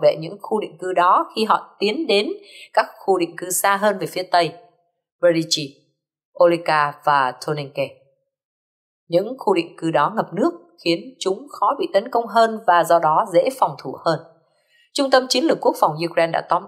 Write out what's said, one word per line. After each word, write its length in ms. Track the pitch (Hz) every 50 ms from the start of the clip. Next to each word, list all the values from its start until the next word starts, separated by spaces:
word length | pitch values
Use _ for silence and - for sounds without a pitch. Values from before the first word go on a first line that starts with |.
vệ 140 | 151 151 156 160
những 180 | 160 - 208 -
khu 180 | - - 220 208
định 180 | 175 - 160 -
cư 140 | 180 185 180
đó 380 | 170 175 180 214 294 330 - -
khi 100 | 220 220
họ 300 | 214 180 - - - _ _
tiến 280 | 196 - - 330 320
đến 220 | 226 202 202 220 330 392 - - - - - - - -
các 120 | 214 240 - -
khu 200 | - - - 185
định 180 | 175 170 170 165
cư 120 | - 180 180
xa 280 | 180 - - 196 196
hơn 200 | 190 208 208 196 190
về 80 | 165
phía 160 | 151 - 180 180
tây, 280 | - - 175 170 147 - - - _ _ _ _ _ _ _ _ _ _ _
Berezhny, 440 | 175 175 165 165 160 160 - 151 143 131 - _ _ _ _ _ _ _ _ _ _ _ _ - 175
Olivka 500 | 175 170 165 170 - 156 151 147 143 - - -
và 280 | 156 143 139 131 127 123 - -
Tonenke. 400 | 156 151 147 143 139 - 143 135 131 135 - _ _ _ _ _ _ _ _ _ _ _ _ _ _ _ _ _ _ _ _ _
Những 280 | - 165 180 208 233 269
khu 160 | - - 208 190
định 220 | 175 165 - -
cư 140 | - 165 165
đó 220 | 156 147 147 175 214
ngập 180 | 220 - - 165
nước 180 | 196 277 339 330 - - _ _ _ -
khiến 160 | 170 170 170 - 262 - _
chúng 280 | - 190 196 226 285 - - -
khó 160 | 202 220 285 285
bị 80 | 359 - -
tấn 160 | 196 226 262
công 160 | - 233 233
hơn 320 | 208 202 233 226 226 220 214 -
và 160 | 185 175 175 -
do 160 | 160 170 165
đó 260 | 156 156 156 180 226 196 165
dễ 160 | 175 - 262 262 -
phòng 160 | 202 165 143 - -
thủ 120 | 135 131 - -
hơn. 140 | 170 160 - - - _ _ _ _ _ _ _ _ _ _ _ _ _
Trung 160 | - 277 262
tâm 160 | 262 254 254 254
Chiến 140 | - 254 330
lược 140 | 302 - -
Quốc 140 | - 254 339 -
phòng 160 | 208 170 151 156 170 165
Ukraine 220 | - 170 165 170
đã 100 | 165 - - -
tóm 140 | 165 180 196